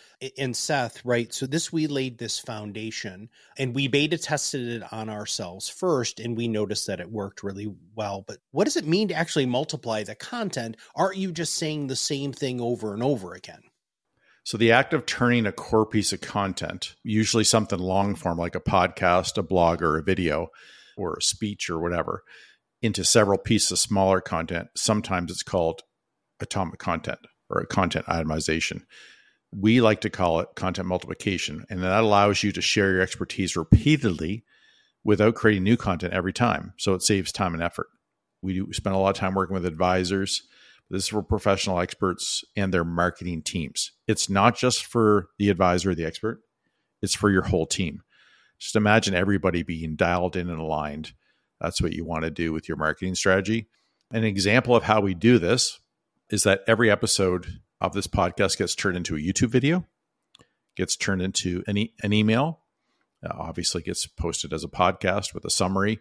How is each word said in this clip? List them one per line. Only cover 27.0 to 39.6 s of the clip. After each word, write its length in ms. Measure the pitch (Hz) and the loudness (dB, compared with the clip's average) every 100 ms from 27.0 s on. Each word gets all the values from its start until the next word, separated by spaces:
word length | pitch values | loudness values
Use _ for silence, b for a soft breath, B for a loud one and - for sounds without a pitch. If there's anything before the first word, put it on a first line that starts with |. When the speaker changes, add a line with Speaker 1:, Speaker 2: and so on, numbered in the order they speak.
| - - - _ - | -4 -10 -12 _ -6
Speaker 2:
or 100 | - | -4
a 60 | - | -2
content 400 | - 92 - - | 0 2 0 -2
itemization. 760 | 85 78 78 78 80 - - - B B B B B _ | -2 -2 -2 -2 -2 -2 -6 -12 B B B B B _
We 280 | 104 104 120 | 0 4 6
like 200 | 113 107 | 6 4
to 80 | 104 | 0
call 300 | - 90 82 | 0 2 2
it 140 | - | -2
content 340 | - 92 87 92 | -4 -4 -4 -4
multiplication, 800 | 92 - - - 92 - 73 - | -4 -4 -6 -4 -4 -4 -8 -10
and 140 | 95 | -4
that 200 | 92 98 | 0 2
allows 400 | 113 101 101 98 | 6 6 6 4
you 80 | 107 | 0
to 100 | 87 | -2
share 300 | - - 98 | 0 2 4
your 100 | 92 | 4
expertise 540 | 92 - 90 - 92 - | 0 -2 -8 -4 -2 -2
repeatedly 880 | 80 113 113 151 123 80 80 107 b b b b b _ | 6 6 6 2 2 -2 -4 -6 b b b b b _
without 300 | 107 101 107 | 0 4 4
creating 300 | 113 113 104 | 6 4 4
new 120 | 92 117 | 4 2
content 380 | - 87 87 | 0 -2 -2
every 180 | 95 90 | -2 -2
time. 400 | - 120 78 - - | 0 0 0 -6 -6
So 160 | - | -2
it 80 | 92 | 0
saves 280 | - 101 87 | 2 0 0
time 220 | - 95 | -2 -4
and 100 | 82 | -2
effort. 260 | 85 - - _ _ _ _ _ | -4 -6 -10 _ _ _ _ _
We 120 | 95 | -6
do 180 | 92 98 | -4 -4
spend 240 | - - 95 | -6 -2 2
a 20 | |
lot 120 | 95 | 2
of 60 | 98 | 2
time 180 | 95 | 0
working 200 | 95 90 | 0 -2
with 120 | 95 | -2